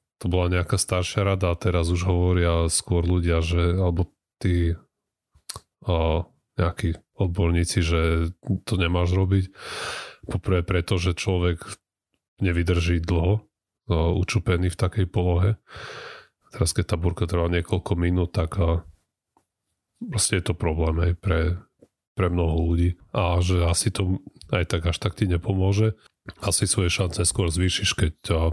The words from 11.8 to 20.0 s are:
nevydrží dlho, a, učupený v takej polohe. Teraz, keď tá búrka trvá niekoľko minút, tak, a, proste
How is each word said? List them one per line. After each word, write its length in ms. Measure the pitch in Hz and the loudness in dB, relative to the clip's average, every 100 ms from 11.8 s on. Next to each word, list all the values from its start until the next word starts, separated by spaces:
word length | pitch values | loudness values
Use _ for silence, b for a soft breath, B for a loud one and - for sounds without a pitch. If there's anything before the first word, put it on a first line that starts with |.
| _ _ _ _ _ - | _ _ _ _ _ -4
nevydrží 640 | 98 87 87 87 85 87 | 0 0 2 0 2 0
dlho, 400 | 82 85 87 107 - _ _ _ - | 0 0 2 0 -2 _ _ _ -4
a, 240 | 87 82 | 0 2
učupený 580 | 90 90 - - 87 92 | 0 0 -2 0 0 0
v 60 | - | -2
takej 260 | 92 - 90 | -4 -2 -2
polohe. 480 | - 90 87 101 107 _ B B B B B B _ _ | 0 0 2 2 0 _ B B B B B B _ _
Teraz, 180 | - - | -4 -2
keď 240 | - 87 82 | -2 -4 -2
tá 0 | |
búrka 320 | 87 85 85 | -2 -2 -2
trvá 240 | 87 85 | 0 0
niekoľko 400 | 87 85 90 - 85 | 0 -2 -4 -2 -2
minút, 320 | 87 90 85 | 0 0 0
tak, 240 | - 80 - | 0 -2 0
a, 260 | 85 82 - - _ _ _ _ _ _ _ _ _ | 0 0 -2 -20 _ _ _ _ _ _ _ _ _
proste 400 | - | -16